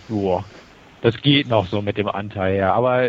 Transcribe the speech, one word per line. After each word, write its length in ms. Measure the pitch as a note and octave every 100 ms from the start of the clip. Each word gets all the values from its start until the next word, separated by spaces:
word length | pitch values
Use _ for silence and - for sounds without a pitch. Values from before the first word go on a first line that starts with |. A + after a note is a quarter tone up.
| -
ja, 360 | G#2+ G2 F2+ F#2 - - - - -
das 140 | A#2 -
geht 260 | C#3+ C#3+ B2
noch 180 | A2 F#2
so 160 | G#2
mit 160 | G#2 G#2
dem 100 | G2+
Anteil 460 | G2 G2+ G2+ F#2+
her. 200 | G2 F#2+
Aber 280 | G#2 B2+ B2+